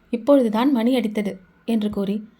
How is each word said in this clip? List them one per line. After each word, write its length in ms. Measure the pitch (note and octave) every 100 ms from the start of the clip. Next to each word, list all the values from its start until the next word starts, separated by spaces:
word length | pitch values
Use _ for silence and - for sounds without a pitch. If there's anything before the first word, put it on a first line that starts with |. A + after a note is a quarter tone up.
| _
இப்பொழுதுதான் 600 | A3+ A3+ C#4+ A#3 G#3+ C4
மணி 220 | C4 A3+ C4
அடித்தது" 380 | G#3+ G#3+ G3 F#3+ - _
என்று 260 | - A3+ G#3
கூறி 320 | G#3 G3 G#3 - _